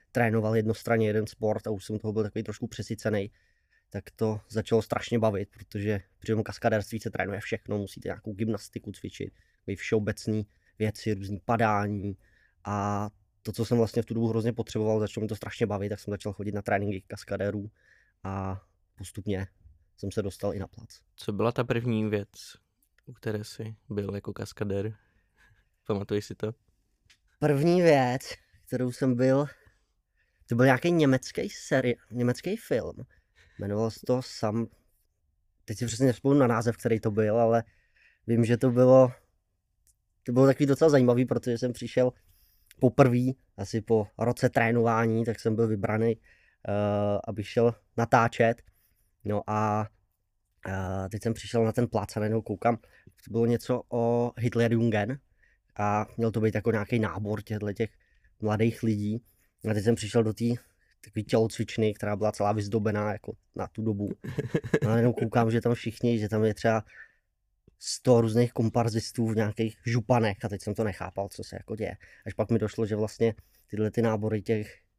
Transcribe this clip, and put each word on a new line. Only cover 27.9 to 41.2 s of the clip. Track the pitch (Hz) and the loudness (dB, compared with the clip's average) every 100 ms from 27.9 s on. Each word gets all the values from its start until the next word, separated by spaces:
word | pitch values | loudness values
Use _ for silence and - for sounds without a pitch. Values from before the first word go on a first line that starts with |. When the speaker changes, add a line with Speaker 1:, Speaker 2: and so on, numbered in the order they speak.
| 143 127 127 - - _ _ - | 6 4 0 -6 -16 _ _ -8
Speaker 1:
kterou | 123 127 | -4 -4
jsem | 123 135 120 | 0 0 4
byl, | 131 135 143 - _ _ _ _ _ _ _ _ - | 4 4 0 -6 _ _ _ _ _ _ _ _ -4
to | 117 | 4
byl | 135 | 6
nějaký | 127 175 | 6 4
německý | 175 143 131 - - 202 | 4 6 4 0 -8 -8
seri-, | - - 135 127 117 - | -8 -2 0 2 -2 -6
německý | 120 120 123 180 226 | -2 -2 0 -4 -6
film. | - 123 90 - - _ _ _ _ - | -2 -2 -2 -12 -18 _ _ _ _ -8
Jmenoval | 101 104 113 | -4 -2 -2
se | - - | -4 -2
to | 127 | -2
Sam-, | - - 107 113 113 _ _ _ _ _ _ _ _ _ - | -2 -4 -2 -2 -4 _ _ _ _ _ _ _ _ _ -12
teď | 101 | -8
si | 120 | -6
přesně | 110 131 | 0 0
nevzpomenu | 113 139 143 | 2 2 4
na | 123 | 4
název, | 117 117 - | 4 0 -2
který | 117 113 | 0 0
to | 113 | 0
byl, | 104 107 113 | 0 2 4
ale | 113 117 - _ _ _ _ _ - | 4 2 0 _ _ _ _ _ -2
vím, | 117 113 | 2 4
že | 120 | 4
to | 135 | 2
bylo... | 120 127 131 127 - _ _ _ _ _ _ _ _ _ _ | 6 8 10 8 2 _ _ _ _ _ _ _ _ _ _
To | - | -2
bylo | 123 135 | 4 6
takový | 131 143 | 6 2
docela | 135 160 | 6 6
zajímavý, | 143 123 120 | 6 6 4